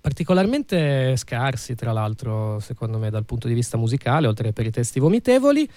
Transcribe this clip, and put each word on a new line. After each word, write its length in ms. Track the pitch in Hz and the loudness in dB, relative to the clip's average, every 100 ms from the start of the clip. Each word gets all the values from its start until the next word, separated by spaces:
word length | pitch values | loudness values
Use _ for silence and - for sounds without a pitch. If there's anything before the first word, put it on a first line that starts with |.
particolarmente 1160 | - - 170 185 196 277 - 180 151 139 131 131 | -4 -4 0 2 2 0 0 0 2 2 2 0
scarsi, 580 | - 117 135 127 - | -2 -2 -2 -4 -8
tra 160 | 120 117 | -6 -2
l'altro, 720 | 110 107 107 120 110 107 107 | -2 -2 -4 -4 -4 -4 -6
secondo 360 | 104 117 113 113 | -8 -8 -6 -4
me, 140 | 110 | -4
dal 140 | 107 | -4
punto 240 | 110 120 120 | -4 -4 -2
di 60 | |
vista 220 | 117 117 117 | 0 0 0
musicale, 520 | 113 139 - 143 139 | 0 0 0 2 2
oltre 160 | 107 110 | 0 -2
che 60 | |
per 120 | 107 | -2
i 60 | 110 | -2
testi 300 | 110 120 - | -2 -2 2
vomitevoli, 680 | 147 220 240 254 277 294 302 | 2 2 4 4 6 4 0